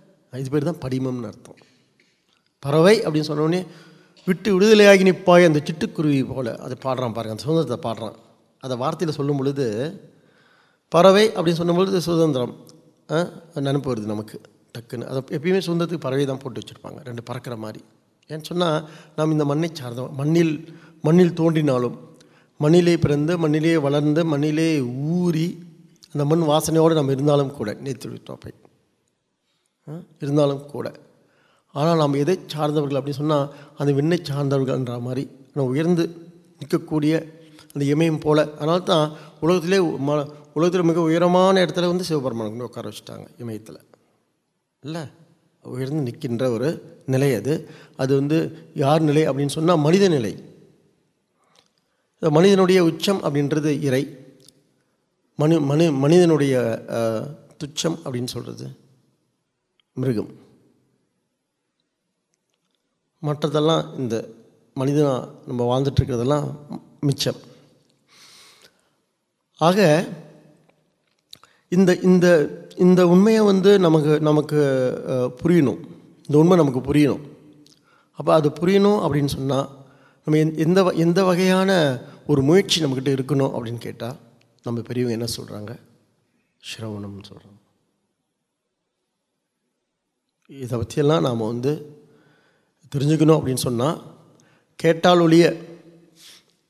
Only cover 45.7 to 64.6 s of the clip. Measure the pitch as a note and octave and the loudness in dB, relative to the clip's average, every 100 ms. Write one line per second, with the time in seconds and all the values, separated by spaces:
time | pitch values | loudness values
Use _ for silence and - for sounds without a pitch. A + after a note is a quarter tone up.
45.7 | B2 C3 D#3 B2 A#2 C3+ A#2+ C3 A2+ C#3 | -10 -6 -6 -6 -8 -8 -4 -2 -2 -4
46.7 | G#3+ - - - C3 C#3+ A2 A#2 D#3+ - | -6 -12 -14 -4 0 0 0 -2 -4 -8
47.7 | - - - C3+ C#3 C#3+ D#3+ D#3+ - - | -20 -16 -6 -2 0 0 -2 -4 -10 -12
48.7 | D#3 C#3 D#3+ D#3 C#3+ D#3 C#3+ C#3+ D#3+ D#3+ | -4 0 2 2 2 0 -2 -4 -2 0
49.7 | E3+ D3 F#3+ G3 D3 G#2 D#2+ - - _ | 2 2 4 2 0 -4 -10 -18 -20 _
50.7 | _ _ _ _ _ _ _ _ _ _ | _ _ _ _ _ _ _ _ _ _
51.7 | _ _ _ _ _ E3+ D3+ F#3+ F#3+ F3+ | _ _ _ _ _ 0 4 6 6 4
52.7 | F#3 E3 D#3+ - G3 D#3+ C#3+ C#3+ D#3 D3+ | 4 2 0 -4 -2 -2 -2 -2 -2 -2
53.7 | C#3+ C#3 B2+ - - - - _ _ _ | -2 -2 -2 -4 -10 -20 -20 _ _ _
54.7 | _ _ _ _ _ _ - D3+ E3 C#3 | _ _ _ _ _ _ -2 2 2 2
55.7 | D3 E3+ C3+ C#3 F3+ E3+ D3+ C#3 B2+ A#2 | 2 2 2 4 6 6 4 2 0 -2
56.7 | A2 - A#2 A2+ A2 C#3+ D#3 - - C#3+ | -4 -6 -4 -4 -4 -8 -14 -20 -16 -14
57.7 | - E3 D#3+ - B2 B2 - - - - | -6 -6 -6 -8 -8 -8 -10 -12 -14 -16
58.7 | C3+ _ _ _ _ _ _ _ _ _ | -18 _ _ _ _ _ _ _ _ _
59.7 | _ _ C3 B2+ G#2+ F2 - _ _ _ | _ _ -6 -4 -4 -6 -14 _ _ _
60.7 | _ _ _ _ _ _ _ _ _ _ | _ _ _ _ _ _ _ _ _ _
61.7 | _ _ _ _ _ _ _ _ _ _ | _ _ _ _ _ _ _ _ _ _
62.7 | _ _ _ _ _ D3+ D3 D#3 D3 D3+ | _ _ _ _ _ -8 -4 -2 0 0
63.7 | D#3+ D#3 - B2 A2 - - _ _ | 0 -4 -8 -6 -6 -8 -18 _ _